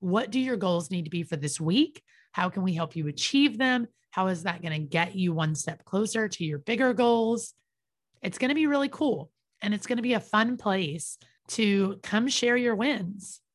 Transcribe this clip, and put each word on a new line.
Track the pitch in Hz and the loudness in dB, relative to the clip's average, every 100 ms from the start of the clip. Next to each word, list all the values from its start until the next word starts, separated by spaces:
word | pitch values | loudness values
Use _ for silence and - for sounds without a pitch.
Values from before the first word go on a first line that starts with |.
what | 185 202 240 | 0 0 0
do | 254 | 0
your | 262 220 | 0 0
goals | 185 175 165 | 2 0 0
need | 180 | -4
to | 156 | -4
be | 170 | -4
for | 160 156 | -4 -4
this | 143 - | -4 -2
week? | 160 226 311 - _ - _ | 2 2 2 -2 _ -20 _
How | - 180 | -2 -2
can | 196 | 0
we | 185 | -2
help | 170 160 165 | 0 -2 -4
you | 147 | -4
achieve | 139 - 277 285 220 | -4 0 4 4 4
them? | 262 254 233 _ _ | 2 2 -2 _ _
How | - 190 | -2 0
is | 175 | 0
that | 180 170 | -2 -4
gonna | 165 156 | -4 -4
get | 147 165 175 | 0 0 0
you | 190 180 | 0 0
one | 160 156 | 2 0
step | 151 - 151 | -2 -4 -8
closer | - 190 214 226 208 | -4 -2 0 0 -2
to | - 160 | -2 -4
your | 147 | -4
bigger | - 233 262 | -2 2 2
goals? | 233 240 233 226 233 - - _ _ _ _ _ _ | 4 4 4 2 -2 -4 -16 _ _ _ _ _ _
It's | 185 - | -8 -2
gonna | 254 | 0
be | 294 302 | 2 2
really | 285 277 | 2 0
cool. | - 302 151 151 _ _ - | 0 0 0 -4 _ _ -6
And | 208 | -2
it's | 208 - | -2 -2
gonna | 247 | -2
be | 240 | 0
a | 226 | 0
fun | - 214 226 247 | 0 2 2 0
place | 208 190 156 156 - - _ _ - | 0 0 0 -4 -10 -14 _ _ -8
to | - 208 196 190 190 | 0 4 4 2 -2
come | - 208 262 | -2 0 0
share | - 240 247 | 0 2 2
your | 240 | 2
wins, | 220 262 220 180 196 - - _ | 2 0 -2 -4 -8 -14 -18 _